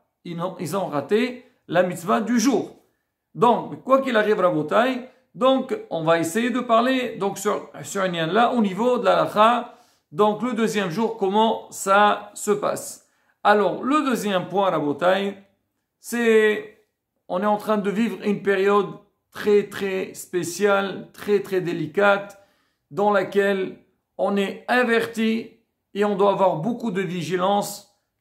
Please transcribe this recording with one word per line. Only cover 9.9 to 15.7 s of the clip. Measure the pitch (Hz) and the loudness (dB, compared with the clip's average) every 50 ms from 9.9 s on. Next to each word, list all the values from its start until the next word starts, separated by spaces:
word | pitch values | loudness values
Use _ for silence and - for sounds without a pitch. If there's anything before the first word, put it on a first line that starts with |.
| _ _ _ _ 147 | _ _ _ _ 0
donc, | 170 214 214 202 - 226 | 2 2 2 2 0 -4
le | 247 226 | -4 -2
deuxième | 220 226 202 - 208 196 170 | 0 0 0 0 0 -2 -2
jour, | 160 214 226 208 - | -2 -2 -2 -2 -2
comment | - 196 190 202 214 226 226 214 - - - | -2 -2 0 2 2 2 2 0 -2 -6 -12
ça | - - - 196 196 208 208 208 202 - - - - | -14 -6 0 2 4 6 6 4 2 0 -6 -14 -16
se | - - 208 | -6 -2 -2
passe. | 202 - - 143 139 139 - - - - _ _ _ _ _ _ _ _ - | 0 0 0 -2 -4 -4 -8 -12 -14 -16 _ _ _ _ _ _ _ _ 2
Alors, | 202 208 208 196 170 156 - 220 | 4 4 4 2 0 -2 -4 -2
le | 254 302 311 262 | 0 0 0 0
deuxième | 269 226 175 190 208 190 175 156 | 0 -2 -2 -2 -2 -2 -2 -2
point, | 151 170 202 196 185 | -2 -2 0 0 0
Rabotai, | 170 151 151 143 139 143 175 185 190 196 202 202 196 - - _ _ _ _ _ | 0 0 -2 -2 -2 0 2 2 2 2 0 -4 -6 -10 -16 _ _ _ _ _